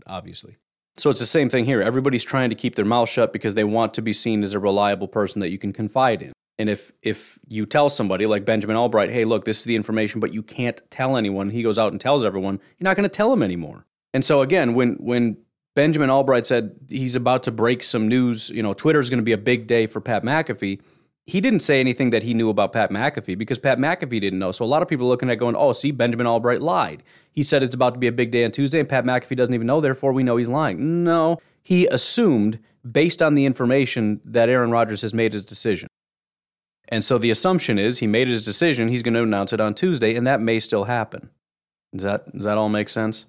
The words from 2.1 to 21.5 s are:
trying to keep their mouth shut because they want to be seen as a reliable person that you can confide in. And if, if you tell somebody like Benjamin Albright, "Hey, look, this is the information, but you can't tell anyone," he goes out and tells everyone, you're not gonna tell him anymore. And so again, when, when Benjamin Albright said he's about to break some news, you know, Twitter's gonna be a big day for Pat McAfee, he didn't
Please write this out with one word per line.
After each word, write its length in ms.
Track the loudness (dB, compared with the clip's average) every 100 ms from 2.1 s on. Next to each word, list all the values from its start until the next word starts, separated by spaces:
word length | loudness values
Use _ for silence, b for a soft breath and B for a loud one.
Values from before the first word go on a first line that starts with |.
| 0
trying 260 | 0 -2 -2
to 60 | -2
keep 180 | -4
their 100 | -2
mouth 240 | 2 2 2
shut 240 | 2 0
because 220 | 0 -4
they 100 | 0
want 300 | 0 0 -2
to 80 | -2
be 100 | -4
seen 300 | -2 -2 0
as 100 | 0
a 60 | -2
reliable 500 | 0 2 2 0 -4
person 320 | -4 -4 -4
that 100 | -6
you 60 | -6
can 160 | -8
confide 480 | -6 -4 0 2 0
in. 120 | -6 -20 _ -4
And 100 | -2
if, 240 | -4 -8 _
if 360 | -6 -6 -10 -20 -12
you 160 | -8
tell 240 | -2 2 2
somebody 380 | 2 -2 0 0
like 180 | 0
Benjamin 320 | 0 -2 0 0
Albright, 340 | 2 2 0
"Hey, 140 | 0
look, 220 | 0 0 -2
this 140 | -4
is 40 |
the 100 | -2
information, 460 | -2 -2 -2 -2 -2
but 140 | -4
you 80 | -6
can't 380 | -10 -6 -6 -6 -10
tell 260 | -6 -2 -2
anyone," 320 | -2 -4 -4
he 140 | -2
goes 160 | 0 2
out 140 | 0
and 80 | 0
tells 240 | 0 0
everyone, 360 | 0 -2 -4 -6 b b
you're 60 |
not 100 | -2
gonna 140 | 0 0
tell 240 | 0 2
him 100 | 2
anymore. 440 | 0 -4 -8 -14 -20 _ _
And 100 | -2
so 200 | 2 2
again, 320 | 4 2 2
when, 200 | 2 2 0
when 420 | -2 0 0 -2 _ _ _
Benjamin 360 | 0 2 2 2
Albright 360 | 2 4 2 2
said 280 | 0 -2 -8 -10
he's 260 | -6 -2 0
about 260 | 0 0
to 60 | -2
break 320 | 0 0 0
some 240 | -2 0 2
news, 440 | 2 0 -2 -6
you 120 | -4
know, 120 | -4
Twitter's 340 | -2 2 2 2
gonna 140 | 0
be 100 | 0
a 60 | 0
big 280 | 2 0 2
day 200 | 0 0
for 160 | -4
Pat 200 | -4 -2
McAfee, 600 | 0 -2 -2 -4 -6 -6 b b b b
he 160 | -6 -2
didn't 200 | 2